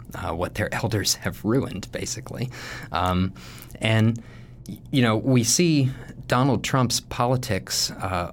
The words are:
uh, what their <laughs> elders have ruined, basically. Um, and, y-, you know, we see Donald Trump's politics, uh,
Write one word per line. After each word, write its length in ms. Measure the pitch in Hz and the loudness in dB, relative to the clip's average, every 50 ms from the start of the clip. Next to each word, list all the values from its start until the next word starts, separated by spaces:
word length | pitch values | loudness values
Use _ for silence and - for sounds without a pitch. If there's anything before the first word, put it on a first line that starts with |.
| - - - | -14 -14 -10
uh, 200 | - 95 87 82 | -8 -6 -4 -2
what 200 | 82 87 - - | -2 -4 -4 -2
their 200 | - 101 - - | -2 -2 -2 0
<laughs> 60 | - - | -2 -2
elders 320 | 101 110 101 92 - - | 0 0 0 0 0 -2
have 280 | - - 98 - - - | -2 -2 -6 -6 -2 0
ruined, 480 | 104 117 135 98 - - 92 - - | 2 2 2 2 0 -6 -8 -8 -8
basically. 600 | - - 98 - - - - - - - - 127 - - - - - - - - | -8 -8 -6 -6 -8 -8 -8 -10 -6 -6 -6 -6 -6 -10 -12 -12 -12 -12 -10 -4
Um, 420 | - 85 92 92 90 90 92 92 - - - - - - - - - - | -2 0 2 4 4 4 2 2 -2 -8 -14 -16 -16 -16 -16 -16 -6 -2
and, 400 | - 110 110 110 110 113 113 117 - - - - - - - - - | 2 2 4 6 4 4 2 0 -6 -14 -18 -18 -18 -18 -18 -16 -14
y-, 100 | - - - - - | -14 -12 -12 -8 0
you 100 | - 135 | 2 4
know, 160 | 120 113 107 | 4 4 4
we 260 | 110 - 135 131 123 113 | 2 4 4 4 4 4
see 460 | - - - 180 165 156 143 131 127 131 - - - - - - | 4 4 4 4 4 6 4 4 2 0 -4 -12 -14 -14 -14 -2
Donald 360 | - 127 123 131 143 120 95 - | 2 2 4 6 4 4 2 0
Trump's 360 | - - 135 123 117 - - | 0 2 2 4 2 2 -2
politics, 880 | - - - - 120 123 131 127 123 - 98 92 - - - - - - | -4 -4 -2 0 2 2 2 0 0 0 -2 -2 -2 -2 -2 -2 -2 -2
uh, 400 | - - - 95 95 90 87 - | -4 -6 -4 -2 -2 -2 -2 -4